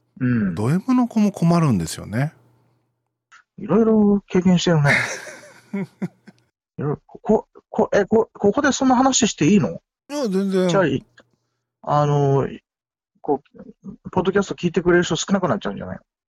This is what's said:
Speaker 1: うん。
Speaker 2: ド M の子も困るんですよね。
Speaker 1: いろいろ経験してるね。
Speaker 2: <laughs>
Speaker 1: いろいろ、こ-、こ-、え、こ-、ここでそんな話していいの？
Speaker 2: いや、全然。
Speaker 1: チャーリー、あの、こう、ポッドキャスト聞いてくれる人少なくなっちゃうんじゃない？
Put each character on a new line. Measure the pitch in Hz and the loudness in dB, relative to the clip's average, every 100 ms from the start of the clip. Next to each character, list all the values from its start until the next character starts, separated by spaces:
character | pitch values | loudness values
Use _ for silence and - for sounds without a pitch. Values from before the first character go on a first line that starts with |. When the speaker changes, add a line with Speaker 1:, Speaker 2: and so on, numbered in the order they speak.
| _ - | _ -6
Speaker 1:
う | |
ん。 | 131 117 95 | -2 0 -2
Speaker 2:
ド | 85 110 | -2 -2
M | 180 - | -2 0
の | 254 240 | 0 0
子 | 220 | 2
も | 208 | 0
困 | - 170 170 | 2 2 4
る | 156 | 2
ん | 101 | 0
で | 80 | -2
す | |
よ | - 95 | -8 -8
ね。 | 107 147 - _ _ _ _ _ _ _ _ _ - _ - | -4 -4 -6 _ _ _ _ _ _ _ _ _ -20 _ -16
Speaker 1:
い | 135 | 0
ろ | 196 | 2
い | |
ろ | 220 220 202 202 - | 4 4 4 2 0
経 | 185 | 0
験 | 180 175 | 2 2
し | |
て | 180 | 4
る | 160 | 2
ね。 | 143 - - - - - - - _ | 2 0 -2 -10 -16 -20 -20 -20 _
Speaker 2:
<laughs> | 196 185 _ 190 - - _ _ _ _ - | -10 -10 _ -12 -12 -20 _ _ _ _ -10
Speaker 1:
い | |
ろ | 139 | -8
い | |
ろ、 | 139 _ | -8 _
こ-、 | - - 220 - - _ | -12 0 0 -2 -20 _
こ-、 | - - | -4 0
え、 | 202 | 0
こ-、 | 190 220 - | 2 0 0
こ | - 202 | 0 0
こ | 294 | 2
で | 285 | 0
そ | - | 0
ん | 262 | 2
な | 247 | 2
話 | 269 262 226 | 2 2 0
し | |
て | - 151 | 0 2
い | 202 | 4
い | |
の？ | 104 85 - _ - | 2 -6 -16 _ -12
Speaker 2:
い | |
や、 | 294 240 | -6 -2
全 | 185 196 | -2 -2
然。 | 190 185 | 0 0
Speaker 1:
チ | 196 | 2
ャ | |
ー | |
リ | 165 135 | 0 -2
ー、 | - _ _ _ _ _ _ _ | -8 _ _ _ _ _ _ _
あ | - 147 147 | -2 0 2
の、 | 147 139 135 - - _ _ _ _ _ _ | 2 2 0 -2 -8 _ _ _ _ _ _
こ | - 139 - - - _ | -4 -4 -6 -20 -20 _
う、 | 190 - - | -20 -18 -6
ポ | 190 | -4
ッ | |
ド | 180 | 0
キ | 196 | -2
ャ | |
ス | 190 | -4
ト | |
聞 | 147 175 | -6 -4
い | |
て | 185 | -2
く | 170 | 2
れ | 175 | 2
る | |
人 | 170 160 | 0 -4
少 | - | -2
な | 196 | -2
く | 175 | 0
な | 104 | -4
っ | |
ち | 104 | -6
ゃ | |
う | |
ん | 98 | -10
じ | |
ゃ | 90 | -12
な | - | -14
い？ | _ _ _ | _ _ _